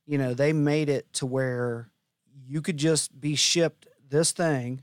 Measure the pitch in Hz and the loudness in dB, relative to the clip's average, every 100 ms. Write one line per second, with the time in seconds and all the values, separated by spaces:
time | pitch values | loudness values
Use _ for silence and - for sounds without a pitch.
0 | - 143 127 123 143 156 147 151 147 135 | -4 -2 0 2 2 2 2 2 2 -2
1 | - - 131 131 131 123 123 117 117 _ | -4 -6 -4 -2 -2 -2 -4 -6 -10 _
2 | _ _ _ 139 131 151 156 151 160 151 | _ _ _ -20 -8 -6 -4 0 2 2
3 | - 131 143 139 - 170 160 - - _ | -2 -6 -4 0 0 2 0 -2 -18 _
4 | 139 143 165 - 165 139 120 131 | -2 0 2 0 0 0 -2 -8